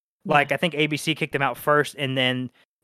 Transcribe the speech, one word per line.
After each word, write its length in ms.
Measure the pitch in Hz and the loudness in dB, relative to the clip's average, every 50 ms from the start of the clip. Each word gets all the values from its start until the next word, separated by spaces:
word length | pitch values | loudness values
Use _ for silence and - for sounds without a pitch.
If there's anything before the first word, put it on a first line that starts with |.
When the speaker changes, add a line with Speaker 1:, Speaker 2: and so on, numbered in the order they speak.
| _ _ _ _ - | _ _ _ _ -2
Speaker 1:
Yeah. 80 | - | 2
Speaker 2:
Like, 200 | 151 147 139 139 | 2 2 4 2
I 40 | 139 | 0
think 180 | - 185 170 143 | -2 -2 -2 0
A 120 | 151 156 | 0 0
B 100 | 151 151 | 0 -2
C 180 | 139 - 165 151 | -2 -2 -4 -2
kicked 200 | - 160 143 - | -2 -4 -4 -2
him 80 | 135 | -2
out 160 | 139 131 120 - | -2 -2 -2 -2
first, 360 | - 151 147 147 139 - - 143 | 0 2 4 4 2 0 -4 -6
and 180 | 143 131 131 | -6 -4 -2
then 320 | 135 131 127 127 127 127 123 - _ _ _ _ _ | 0 0 0 0 -2 -6 -8 -12 _ _ _ _ _